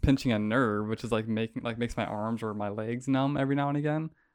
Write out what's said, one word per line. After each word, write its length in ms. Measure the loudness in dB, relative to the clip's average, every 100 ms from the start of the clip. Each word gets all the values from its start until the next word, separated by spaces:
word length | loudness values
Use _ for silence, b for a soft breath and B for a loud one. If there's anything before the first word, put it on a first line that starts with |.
pinching 300 | 4 4 4
a 60 | 2
nerve, 480 | 2 4 4 2 0
which 140 | -4
is, 80 | 0
like, 160 | 0 0
making, 360 | -2 -2 -4
like, 160 | -6 -4
makes 180 | -4 -2
my 80 |
arms 380 | -4 -2 -2 -2
or 100 | -4
my 160 | -4 -4
legs 400 | -4 -4 -4 0
numb 280 | 2 2 0
every 160 | 0 2
now 120 | 0
and 80 | 0
again, 320 | 0 -2 -4 -10 _